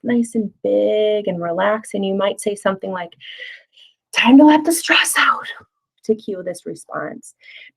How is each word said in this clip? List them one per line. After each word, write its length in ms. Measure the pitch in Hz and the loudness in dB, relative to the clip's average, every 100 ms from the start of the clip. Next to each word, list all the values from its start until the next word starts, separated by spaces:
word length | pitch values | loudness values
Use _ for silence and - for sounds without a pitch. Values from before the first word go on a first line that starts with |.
nice 320 | - 240 233 226 | -2 -2 0 -2
and 160 | 202 - | -4 -4
big 640 | 202 202 208 214 214 208 208 | -2 0 2 2 0 0 -2
and 140 | 180 | -4
relax. 520 | 170 170 196 214 220 | -4 -2 0 -2 -4
And 120 | 202 196 | -6 -2
you 80 | |
might 280 | 196 196 196 | -2 -2 -4
say 140 | - 202 | -6 -4
something 360 | - 190 190 | -2 -2 -4
like, 220 | 185 175 - - - - - _ _ _ _ _ | -8 -10 -14 -20 -18 -18 -20 _ _ _ _ _
Time 240 | - 226 269 | -2 6 8
to 80 | 302 | 8
let 180 | 302 | 6
the 80 | 302 | 2
stress 420 | 330 - 320 330 - | -2 0 0 0 0
out, 300 | - - - - - _ _ _ | 0 0 -4 -16 -20 _ _ _
to 120 | - 220 | -4 -4
cue 260 | - 190 | -4 -10
this 240 | 180 175 - | -8 -10 -10
response. 680 | 170 - - 151 - - - - - - | -14 -12 -10 -10 -12 -18 -20 -20 -20 -20